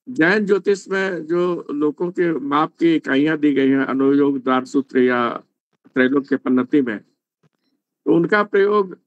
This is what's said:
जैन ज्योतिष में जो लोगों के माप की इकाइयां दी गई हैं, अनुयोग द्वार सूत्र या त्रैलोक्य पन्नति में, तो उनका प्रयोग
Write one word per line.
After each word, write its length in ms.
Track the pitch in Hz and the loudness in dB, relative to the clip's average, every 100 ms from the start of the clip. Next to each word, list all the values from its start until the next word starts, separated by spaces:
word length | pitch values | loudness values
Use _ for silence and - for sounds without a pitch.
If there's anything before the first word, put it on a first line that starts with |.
| - | -12
जैन 360 | 127 160 214 196 | -2 0 2 0
ज्योतिष 420 | 196 196 196 - | 0 0 -2 -2
में 380 | 190 190 175 156 | -4 -4 -6 -4
जो 420 | 175 180 170 - | -2 -2 -4 -6
लोगों 400 | 147 151 143 175 | -2 -2 -2 -6
के 220 | 180 170 | -2 -2
माप 440 | 151 139 143 160 - | -2 -2 -2 -2 0
की 160 | 165 156 | 0 0
इकाइयां 420 | 143 135 151 160 | 0 0 2 2
दी 160 | 147 | 0
गई 160 | 135 135 | 2 2
हैं, 160 | 139 127 | 2 0
अनुयोग 540 | 131 139 143 143 139 | 0 2 4 2 0
द्वार 260 | 127 131 127 | 0 -2 0
सूत्र 340 | 139 131 131 | -4 -2 0
या 440 | 127 123 117 - _ _ _ _ _ | 2 2 -2 -6 _ _ _ _ _
त्रैलोक्य 500 | 135 127 143 135 131 | 0 2 0 -2 -4
पन्नति 440 | 135 127 123 147 | 0 0 2 0
में, 180 | 120 101 _ _ _ _ _ _ _ _ _ _ 151 | 0 -6 _ _ _ _ _ _ _ _ _ _ 0
तो 100 | 170 | 0
उनका 280 | 165 208 | 2 0
प्रयोग 520 | 208 202 202 208 185 170 | 0 0 2 0 -2 -8